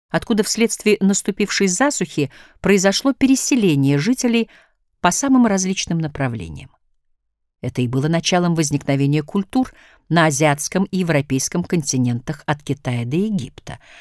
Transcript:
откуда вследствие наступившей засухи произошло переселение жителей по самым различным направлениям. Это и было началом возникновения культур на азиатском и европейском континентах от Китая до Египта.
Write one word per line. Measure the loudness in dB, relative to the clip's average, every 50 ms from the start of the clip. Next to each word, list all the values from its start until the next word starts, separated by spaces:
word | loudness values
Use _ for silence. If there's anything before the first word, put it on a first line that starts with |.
| _ _
откуда | -6 -6 -2 0 0 0 0
вследствие | 0 0 0 0 0 -2 -2 2 2 2 4
наступившей | 4 2 2 2 -2 -4 -2 -2 -2 -2 0 0 0 0
засухи | 2 2 0 0 0 -2 -6 -4 -2 -4 -4 -4 -4 -14 -20 -20 _ _
произошло | 0 2 2 4 4 2 2 2 0 -2 0
переселение | 2 2 2 2 2 2 0 0 2 4 4 4 4 4 2 2 2
жителей | 2 0 -2 0 0 0 0 0 0 -2 -8 -20 _ _ _ _ _ _ _ _
по | -2 0
самым | 0 0 0 2 4 4 4
различным | 4 2 0 0 -2 -4 -4 -4 -4 -4 -4
направлениям. | -4 -4 -4 -4 -4 -4 -4 -6 -10 -10 -12 -16 -16 -20 _ _ _ _ _ _ _ _ _ _ _ _ _ _ _ _ _ _
Это | -10 -8 -4 -2
и | -2 -2
было | 0 -2 0 0
началом | 0 0 0 0 0 2 2 2 0
возникновения | 0 0 0 -2 -4 0 0 0 2 2 2 2 0 -2
культур | -2 -4 -4 -4 -2 -2 -2 -2 -2 -6 -20 -20 -20 _ _ _ _
на | 2 2 4
азиатском | 2 2 2 2 2 2 0 -4 -4 -2 -2 -2
и | -2 -2 -4
европейском | -2 0 0 0 0 0 -2 -4 -4 -2 -4 -4 -4
континентах | -2 -2 -2 -2 0 0 0 0 0 0 -4 -4 -8 -12 -10 -4
от | -4 -4 -4
Китая | -2 -8 -8 -6 _ -6 -4 -4 -4
до | -4 -2
Египта. | -2 -2 -2 -2 -4 -6 -6 _ -18 _ -16 -18 -18 _ -20 -20 -20